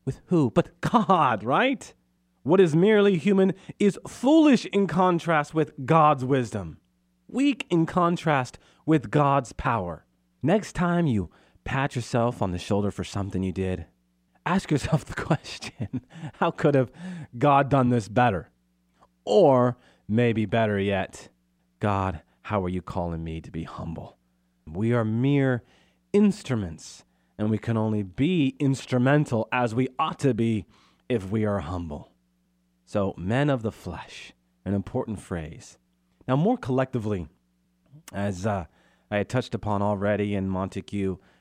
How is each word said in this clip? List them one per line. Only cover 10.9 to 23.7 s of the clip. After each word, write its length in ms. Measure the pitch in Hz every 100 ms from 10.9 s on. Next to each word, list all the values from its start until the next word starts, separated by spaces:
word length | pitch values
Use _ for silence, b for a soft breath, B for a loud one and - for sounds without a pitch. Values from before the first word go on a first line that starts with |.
| 175 165
you 240 | 107 85 b b b
pat 320 | - 135 139 127
yourself 460 | - 123 117 113
on 100 | 98
the 60 | 87
shoulder 320 | - 104 101
for 140 | -
something 380 | 87 101 98 92
you 100 | 95
did, 340 | 90 92 90 80 _ _ _ _ _
ask 260 | - 185 -
yourself 340 | 147 - 151
the 100 | -
<laughs> 80 | -
question, 840 | - 151 - - - - 117 123 - 160 165
"How 160 | - 170
could 240 | - 151
have 180 | 139 120 B 180 175 143 120
God 340 | 147 139 139
done 200 | 139 123
this 180 | 120 101
better?" 420 | 107 123 92 - _ _ _ _ b b _
Or 540 | - 208 156 127 123 120 b b -
maybe 380 | 110 120 113 104
better 320 | 113 110 101
yet, 500 | 98 95 - - - _ _ _ _ -
"God, 420 | 104 98 95 82 - _
how 200 | - 107
are 80 | 90
you 100 | 90
calling 420 | - 95 85 82
me 180 | 82 80
to 80 | -
be 140 | 82
humble?" 540 | -